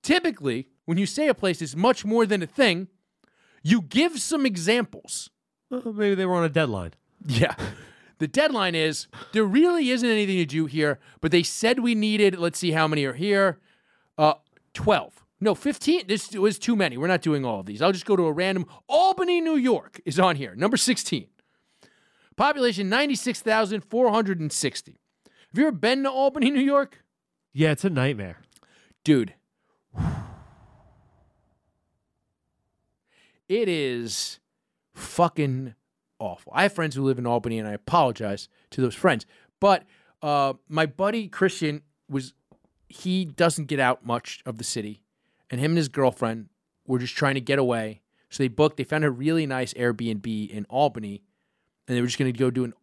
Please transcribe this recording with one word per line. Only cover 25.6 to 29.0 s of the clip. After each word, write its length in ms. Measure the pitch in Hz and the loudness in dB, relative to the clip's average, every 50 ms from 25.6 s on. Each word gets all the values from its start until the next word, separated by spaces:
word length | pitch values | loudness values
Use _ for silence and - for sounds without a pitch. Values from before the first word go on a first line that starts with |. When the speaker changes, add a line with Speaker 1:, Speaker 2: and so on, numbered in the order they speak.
| 285 311 | 2 2
Speaker 1:
ever 80 | 254 | 2
been 280 | 160 135 220 254 269 269 | 0 0 0 0 2 0
to 80 | 277 | -2
Albany, 400 | 262 262 269 277 269 302 262 254 | 0 2 0 0 2 2 0 2
New 100 | 285 269 | 2 2
York? 420 | 269 277 285 277 277 277 - _ _ _ _ _ _ _ _ _ _ _ _ | 2 4 2 2 2 0 -6 _ _ _ _ _ _ _ _ _ _ _ _
Speaker 2:
Yeah, 180 | 135 156 156 | 0 2 2
it's 120 | 151 - - | 2 0 0
a 60 | 196 | -2
nightmare. 480 | 170 135 127 139 143 107 98 92 82 - - _ _ - _ _ _ _ _ _ _ _ | 0 0 0 0 -2 -4 -8 -12 -12 -16 -20 _ _ -20 _ _ _ _ _ _ _ _